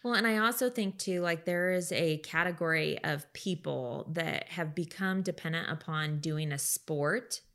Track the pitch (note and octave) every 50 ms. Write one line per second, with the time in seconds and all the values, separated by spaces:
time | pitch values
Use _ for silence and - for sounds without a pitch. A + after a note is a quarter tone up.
0 | - A#3+ A#3+ G#3 A3 A3+ A3 G#3+ A3 A3+ A#3+ A#3+ C4 B3 B3 - G#3 G3 F#3+ F#3+
1 | - - F#3 F3 F3 F3 E3+ D#3+ E3 - F3 F3 F3+ F#3 F#3 F3+ F3 E3+ - A#2
2 | E3+ E3 D#3 D3+ D#3 - - D#3+ E3+ F3+ E3+ D#3+ F3 D#3+ D#3+ D#3+ D#3 D#3 - -
3 | - D#3 D3+ C#3+ - - - - - F#3+ F3+ D#3+ - D3+ C#3 C3 B2+ A#2+ A#2 -
4 | - - D#3+ E3+ E3 D#3 - D#2 - - - E3+ E3+ D#3 D3 F3+ E3+ D#3 - -
5 | F#3+ F#3+ F#3+ F#3+ F#3 F#3 F3 - - E3 D#3+ E3 - - D#3 D3+ - - D#3+ D#3
6 | D3+ D3+ D3+ D3 D3 D#3+ D3+ D3+ D#3 D3+ D3 C#3 - - - - - - D#3 D3
7 | C#3+ D3 F3+ B3 - - - - - -